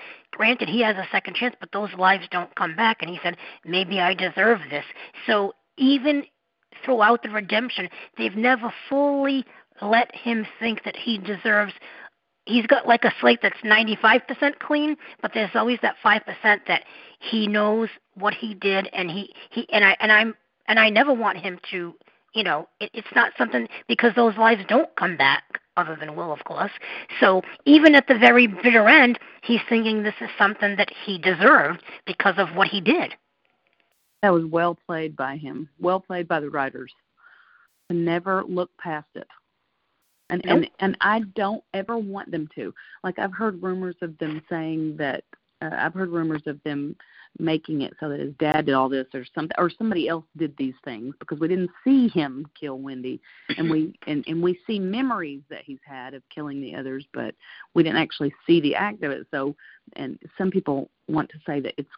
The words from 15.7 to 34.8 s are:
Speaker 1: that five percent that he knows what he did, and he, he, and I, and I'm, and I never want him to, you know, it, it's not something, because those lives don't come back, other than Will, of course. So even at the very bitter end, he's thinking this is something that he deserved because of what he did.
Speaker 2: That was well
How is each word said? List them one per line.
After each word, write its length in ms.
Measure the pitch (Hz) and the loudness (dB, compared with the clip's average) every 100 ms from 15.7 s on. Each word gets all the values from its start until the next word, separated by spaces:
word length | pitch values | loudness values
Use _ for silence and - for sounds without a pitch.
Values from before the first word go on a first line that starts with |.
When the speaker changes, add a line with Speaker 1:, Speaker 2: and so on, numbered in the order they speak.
| 240 | 0
Speaker 1:
that 140 | 214 - | -2 0
five 220 | 220 214 - | 2 2 0
percent 360 | - 220 208 - | -2 2 2 2
that 160 | 170 - - - - | -4 -4 -20 -20 -18
he 280 | - 220 208 | -6 -2 0
knows 420 | 208 208 220 220 - _ - | 0 2 2 -2 -6 _ -6
what 180 | 202 | -4
he 200 | - 226 | -4 -6
did, 360 | 196 196 196 190 | -4 -2 -2 -2
and 160 | - 180 | -6 -6
he, 240 | 180 202 - - | -6 -10 -16 -12
he, 180 | - - | -10 -2
and 120 | 214 202 | 4 4
I, 100 | - | 4
and 120 | 214 | 4
I'm, 240 | 214 226 - _ _ - | 4 4 -4 _ _ -2
and 100 | 220 | 2
I 100 | 220 | 4
never 240 | 214 285 | 4 4
want 240 | 240 214 180 | 2 0 -4
him 220 | 190 180 - | -8 -12 -10
to, 220 | 190 170 - _ _ _ | -10 -10 -14 _ _ _
you 100 | 220 | -4
know, 240 | 190 151 170 - | -2 -2 -4 -12
it, 100 | 208 | -12
it's 220 | 240 - - | -12 -4 0
not 180 | 233 - | 0 0
something, 300 | 226 240 226 - - | -2 -2 -6 -8 -6
because 260 | 240 233 214 | 2 2 4
those 200 | 233 202 | 2 4
lives 260 | 226 226 190 | 4 4 2
don't 260 | 226 320 - | 0 0 -2
come 200 | 170 160 | -4 0
back, 260 | 135 143 - - _ - | 2 2 -4 -14 _ -4
other 180 | 160 156 | -4 -6
than 160 | 156 151 | -10 -10
Will, 180 | 170 | -8
of 100 | 147 | -8
course. 280 | - 160 190 - - - - - | -8 -6 -6 -8 -14 -14 -10 2
So 220 | 220 185 - - - | 4 4 0 -2 8
even 300 | 302 311 285 | 10 10 10
at 120 | 269 | 8
the 100 | 240 | 6
very 300 | 240 240 240 | 8 8 6
bitter 400 | 180 247 233 214 | 4 4 6 8
end, 280 | 302 247 233 - - | 8 8 2 -6 -10
he's 180 | - 233 - | -2 -2 2
thinking 340 | 226 220 214 | 0 2 0
this 160 | 208 - | -2 -6
is 100 | 220 - | -6 2
something 380 | 202 208 208 196 | 2 2 -2 0
that 140 | 202 - - | -2 -4 -8
he 120 | 185 | -4
deserved 640 | 190 170 214 285 147 175 - - - | 0 4 8 8 6 -4 -12 -16 -10
because 300 | - 202 180 | -2 0 0
of 180 | 175 170 | -2 0
what 120 | 196 | 0
he 140 | 202 | 0
did. 320 | 170 330 - - _ _ _ _ _ _ _ _ _ _ | 0 0 0 -8 _ _ _ _ _ _ _ _ _ _
Speaker 2:
That 120 | 202 | 2
was 120 | 175 160 | 4 2
well 320 | 165 175 165 | 0 0 -2